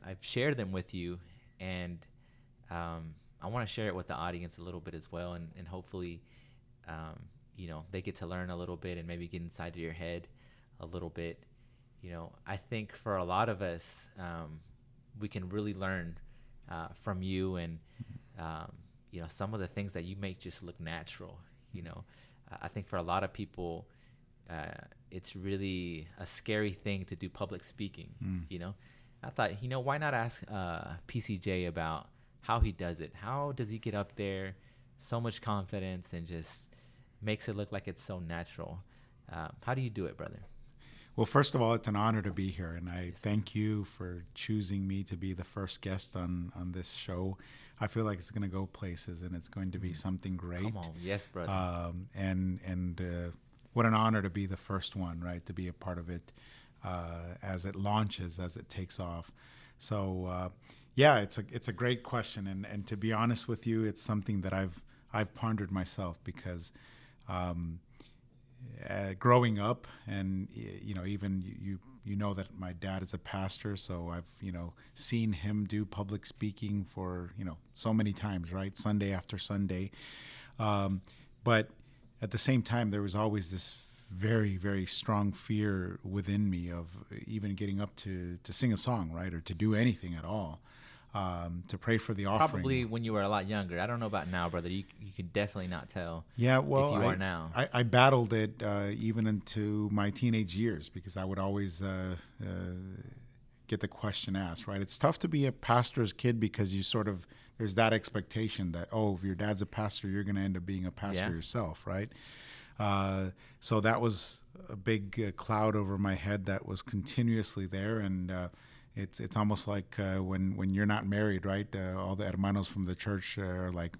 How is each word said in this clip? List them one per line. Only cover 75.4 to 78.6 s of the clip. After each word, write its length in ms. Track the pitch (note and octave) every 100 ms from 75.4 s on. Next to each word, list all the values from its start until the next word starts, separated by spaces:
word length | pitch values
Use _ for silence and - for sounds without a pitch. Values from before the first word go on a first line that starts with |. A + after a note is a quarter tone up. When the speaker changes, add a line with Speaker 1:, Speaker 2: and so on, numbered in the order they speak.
| G2+ G#2 G2+
Speaker 2:
do 200 | G#2 G2+
public 400 | - G2 G#2 -
speaking 580 | - G#2+ G2 G#2 G2+
for, 480 | F#2+ - F#2 F2+ F2 G2+
you 80 | F#2+
know, 120 | D#2+ - -
so 180 | A2+
many 200 | A2 G#2+
times, 380 | G2 G#2 F#2+ E2+
right? 240 | F2+